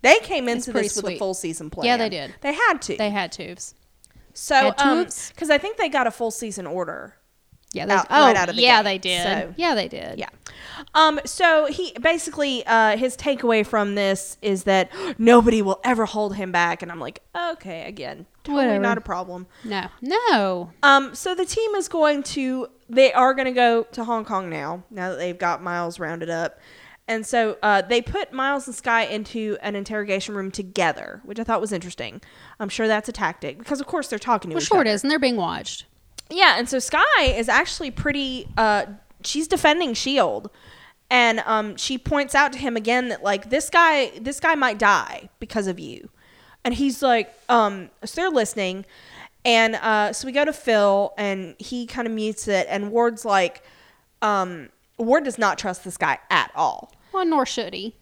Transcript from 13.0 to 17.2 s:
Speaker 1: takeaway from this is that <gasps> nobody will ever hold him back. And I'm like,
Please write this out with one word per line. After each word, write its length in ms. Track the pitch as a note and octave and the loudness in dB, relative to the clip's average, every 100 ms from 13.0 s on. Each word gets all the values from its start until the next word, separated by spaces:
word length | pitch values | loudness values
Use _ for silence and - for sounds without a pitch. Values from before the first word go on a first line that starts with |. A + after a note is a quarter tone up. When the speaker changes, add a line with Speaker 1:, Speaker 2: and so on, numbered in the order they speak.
| B3+ B3+ | -2 -2
Speaker 1:
takeaway 480 | - C#4 A#3+ A3 G#3+ | -2 0 2 2 2
from 300 | A3 G3+ G3+ | 0 0 0
this 420 | G3 G3 - - | 0 0 -4 -6
is 200 | G#3+ F#3+ G3+ | -2 -2 2
that 260 | F#3+ F3 - F#4+ | 2 2 -4 -8
<gasps> 120 | C4 | 2
nobody 440 | A3+ A#3+ A3+ A3 | 8 8 8 2
will 180 | G3 F#3+ | 0 -2
ever 220 | - A#3+ G#3+ | 0 0 0
hold 300 | G#3+ G#3 G3 | -2 -4 -4
him 160 | F#3 | -2
back. 300 | F3+ F3 E3+ | 0 0 -2
And 80 | E3+ | -8
I'm 80 | E3+ | -10
like, 240 | C3 - | -12 -12